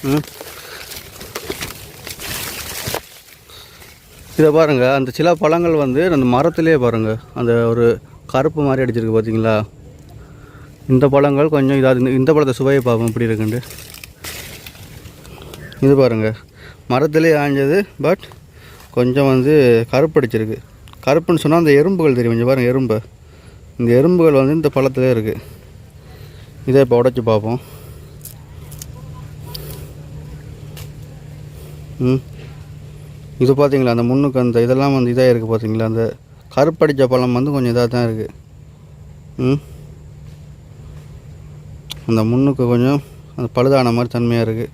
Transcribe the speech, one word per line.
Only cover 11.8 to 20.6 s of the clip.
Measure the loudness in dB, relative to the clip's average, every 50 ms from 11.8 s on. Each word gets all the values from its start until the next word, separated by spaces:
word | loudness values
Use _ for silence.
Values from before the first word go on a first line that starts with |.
இதாவது, | 4 4 4 2
இந்த, | 2 0 2 2
இந்த | 2 4 4
பழத்தை | 2 2 0 0 0
சுவையை | 0 2 2 2 2
பார்ப்போம் | 2 0 0 0 -2
எப்படி | -2 -2 -2 -2
இருக்குன்ட்டு. | -2 -2 -2 -2 -4 -4 -8 -10 -18 -18 -18 -20 -20 -20 -20 -20 -20 -18 -16 -16 -14 -14 -16 -16 -18 -18 -20 -20 -20 -20 -20 -20 -20 -20 -20 -20 -20 -20 -20 -20 -20 -20 -20 -20 -18 -18 -18 -18 -6 0 4
இது | 4 6 6
பாருங்க, | 4 2 2 0 -2 -2 -4 -6 -14 -20 -20 -20 -20 -20 -20 -20 -6 -2
மரத்திலே | 0 0 0 2 0 2 2 4 2 2 2
ஆஞ்சது, | 0 0 0 0 0 0 0 -2 -4 -8 -4 -2
but | -2 -2 -2 -4 -20 -20 -20 -20 -20 -20 -20 -20 -20 -20 -20 -20 -6 -2
கொஞ்சம் | 0 0 0 2 2 2 4
வந்து | 2 2 4 4 4 6 6 6 4 4 2 0 0
கருப்படிச்சிருக்கு. | 0 0 2 2 0 0 0 -2 -4 -2 -4 -6 -10